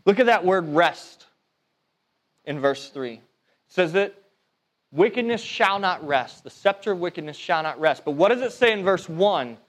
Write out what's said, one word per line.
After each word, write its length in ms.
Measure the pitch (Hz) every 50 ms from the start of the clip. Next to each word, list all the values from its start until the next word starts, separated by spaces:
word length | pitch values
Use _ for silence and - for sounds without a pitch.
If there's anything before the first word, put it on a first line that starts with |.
| -
Look 140 | 196 202 226
at 80 | 247
that 180 | 233 226 196 175
word 280 | 180 190 190 170 156 147
rest 520 | 160 170 160 - - - - - - _ _ _ _ _ _ _ _ _ _ _ _ _ _ _ _ _ _ _ _ _ _ _ _ _
in 160 | 147 147 147
verse 280 | 131 139 139 - - -
three. 260 | - 143 131 120 113
It 60 | 107 _ _ _ _ _ _ _ _ _
says 240 | _ _ 185 180 160
that 240 | 165 196 202 196 - _ _ _ _ _ _ _ _ _ _ _ _ _ _ _ -
wickedness 480 | 143 196 233 - 247 233 233 233 214
shall 380 | - - - - 220 190 196 202
not 280 | 202 185 175 123 160
rest. 380 | 143 143 131 120 - - - -
The 40 | 127
scepter 440 | - - - 196 202 202 - 220 196
of 60 | 175
wickedness 360 | 175 175 170 175 151 151 147
shall 260 | - - - 175 160
not 160 | 156 156 135
rest. 280 | 123 156 156 135 - -
But 60 | 156
what 180 | 143 143 180 202
does 120 | 240 247
it 120 | 262 240 -
say 180 | - 247 233
in 140 | 220 208 175
verse 240 | 190 190 175 - -
one 480 | 160 165 196 208 196 156 127 120 117 - _